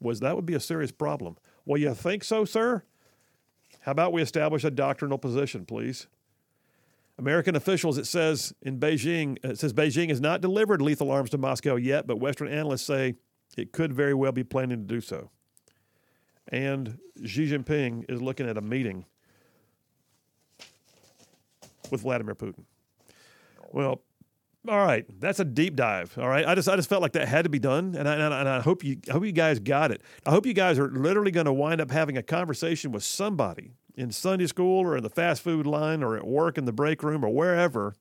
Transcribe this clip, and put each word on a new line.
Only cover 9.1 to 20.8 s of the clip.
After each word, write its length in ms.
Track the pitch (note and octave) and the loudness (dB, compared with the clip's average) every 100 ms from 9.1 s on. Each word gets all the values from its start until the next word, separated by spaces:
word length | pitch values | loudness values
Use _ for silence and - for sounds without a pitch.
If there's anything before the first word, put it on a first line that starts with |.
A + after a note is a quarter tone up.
| E3+ D3 C3 | 0 -2 -4
it 140 | C3 G#2+ | -6 -4
says 160 | D3+ | -2
Beijing 340 | A#2 D3+ C3 E3+ | 2 2 2 0
has 120 | C3+ | 2
not 200 | D3 F3+ | 0 0
delivered 400 | F#3 G3 G#3+ F#3+ | 0 2 4 4
lethal 300 | C#3+ D3 C#3 | 2 2 2
arms 180 | C3+ B2 | 0 0
to 80 | C#3+ | -2
Moscow 380 | C3+ B2+ D3 B2 | -2 -2 0 0
yet, 300 | B2 C#3+ - | 2 0 0
but 100 | A2 | -2
Western 320 | C3 C#3 D3 | -2 -2 -4
analysts 380 | D3 D3+ C3 - | -4 -2 -4 -2
say 300 | C3+ C3 B2 _ _ _ - | 0 0 -2 _ _ _ -10
it 160 | A#2 | -8
could 200 | - D#3+ | -2 -2
very 220 | C3 C#3+ | 2 2
well 180 | C#3 C3+ | 2 2
be 120 | B2+ | 0
planning 340 | A#2+ C3+ B2+ B2 | -2 -2 -2 -4
to 160 | G2 | -4
do 80 | A#2 | -6
so. 280 | G#2+ E2+ - _ _ _ _ _ _ _ _ _ _ _ - | -6 -10 -12 _ _ _ _ _ _ _ _ _ _ _ -6
And 520 | B2+ C3+ C#3 A#2 B2 - - A2+ | -4 -2 -4 -6 -10 -16 -14 -8
Xi 240 | G#2 D#3 | -4 -2
Jinping 580 | D3 B2 D3+ C3 A#2 - | -2 -2 -2 -2 -4 -8
is 140 | B2 | -6
looking 260 | B2+ C3 B2+ | -6 -4 -4
at 80 | G#2+ | -4
a 60 | |
meeting 420 | G#2+ B2+ A#2 F#2 F#2 _ _ _ _ _ _ _ _ _ _ _ _ _ _ _ - _ | -4 -2 -2 -6 -14 _ _ _ _ _ _ _ _ _ _ _ _ _ _ _ -20 _